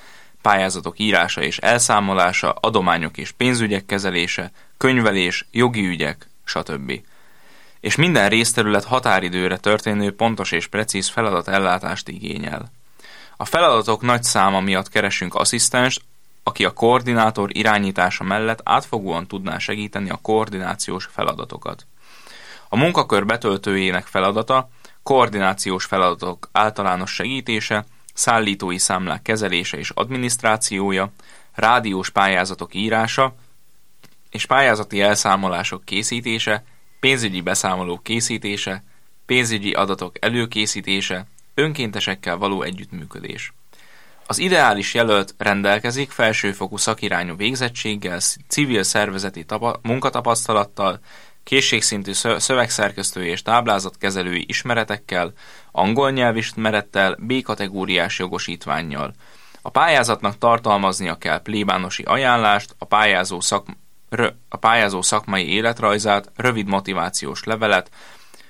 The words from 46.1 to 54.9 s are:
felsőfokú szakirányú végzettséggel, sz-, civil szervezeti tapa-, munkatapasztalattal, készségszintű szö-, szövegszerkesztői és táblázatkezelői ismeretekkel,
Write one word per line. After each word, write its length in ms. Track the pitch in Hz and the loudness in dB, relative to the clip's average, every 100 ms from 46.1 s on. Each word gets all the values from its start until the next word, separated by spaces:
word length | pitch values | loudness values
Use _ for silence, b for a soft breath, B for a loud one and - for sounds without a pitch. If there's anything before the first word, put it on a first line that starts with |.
felsőfokú 640 | - 113 107 101 95 98 101 | 2 2 2 -2 -4 -8 -2
szakirányú 600 | - 107 104 90 90 85 | -2 -2 -2 -2 -4 -2
végzettséggel, 840 | 104 127 123 120 110 104 92 87 | -2 -2 -4 -4 -6 -4 -6 -4
sz-, 160 | - - - | -4 -4 -6
civil 340 | - 143 110 | -2 0 0
szervezeti 600 | 95 110 104 95 98 90 | 2 2 0 -2 -8 -10
tapa-, 340 | 80 107 117 - | -8 -4 -4 -4
munkatapasztalattal, 1160 | 113 127 131 123 120 117 - 107 101 - 98 - B B B B | -4 -2 0 -2 0 0 2 0 0 -2 -2 -2 B B B B
készségszintű 720 | - 135 - 117 - 104 95 | 0 2 2 0 0 -2 -4
szö-, 260 | 95 117 101 | -2 0 0
szövegszerkesztői 920 | - 127 117 - 101 - 98 95 87 | 2 2 2 0 -2 -2 -8 -6 -6
és 140 | 85 | -4
táblázatkezelői 1000 | - 120 117 101 95 - 98 95 90 87 - | 0 2 2 0 -2 -4 -4 -2 -2 -4 -4
ismeretekkel, 840 | - 127 117 110 | -6 -2 -2 -2